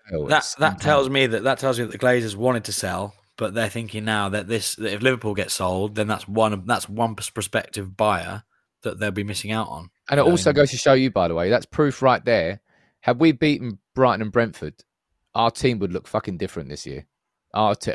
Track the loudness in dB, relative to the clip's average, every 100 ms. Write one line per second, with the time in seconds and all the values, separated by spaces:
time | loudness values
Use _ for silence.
0 | -8 -6 2 2 0 0 0 2 2 4
1 | 4 2 2 2 0 0 0 -2 -4 0
2 | 2 2 0 -2 0 0 -4 -6 -4 -6
3 | -8 -12 _ -8 -6 -2 -4 -4 -8 -8
4 | -2 -2 -2 -4 -4 -4 -4 -6 -6 -2
5 | 0 0 -2 -4 -4 -2 -2 -2 -2 -2
6 | -2 -4 -2 2 2 0 -2 -4 -4 -2
7 | -2 -4 -8 -8 -4 -4 -4 -8 -10 0
8 | 0 2 -4 -10 -14 _ _ _ -10 -4
9 | -4 -4 -4 -6 -4 -4 -4 -10 -16 _
10 | -2 2 4 4 4 4 4 4 4 6
11 | 4 2 0 2 2 2 0 0 0 2
12 | 4 4 4 2 2 -4 _ _ _ _
13 | -2 4 4 4 2 0 -4 -10 _ 2
14 | 4 4 0 0 0 -4 -12 -12 _ _
15 | _ _ _ 0 0 2 0 2 -2 -4
16 | -4 -6 -4 -6 -6 -8 -10 -12 -12 -14
17 | -14 _ _ _ _ 0 2 0 -4